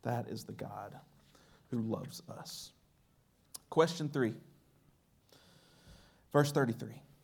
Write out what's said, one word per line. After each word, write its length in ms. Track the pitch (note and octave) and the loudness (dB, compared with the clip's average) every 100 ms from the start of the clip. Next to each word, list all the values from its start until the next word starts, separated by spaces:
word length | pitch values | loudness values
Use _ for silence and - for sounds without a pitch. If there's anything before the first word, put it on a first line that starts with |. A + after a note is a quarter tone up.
That 260 | - A#2+ - | 0 -2 -2
is 160 | A2 | -8
the 80 | - | -10
God 440 | G#2+ G2+ G2+ G2+ - - - - - - - - | -10 -10 -10 -12 -14 -20 -20 -20 -20 -20 -20 -6
who 80 | A#2+ | -2
loves 420 | A2 G#2+ - - - | -2 -2 -6 -12 -14
us. 440 | - - - - - _ _ _ _ _ _ _ - - | -14 -12 -12 -14 -20 _ _ _ _ _ _ _ -20 0
Question 400 | - D#3+ E3 D3+ | 4 6 4 -2
three, 260 | C#3+ A#2 - - - _ _ - _ _ _ _ - - - - - - - - - - | 2 2 0 -14 -20 _ _ -20 _ _ _ _ -20 -20 -20 -20 -20 -20 -20 -20 -20 2
verse 200 | D3 D3 | 4 6
thirty-three. 500 | D3 B2+ A2+ A2+ - - - | 4 2 0 -6 -12 -20 -20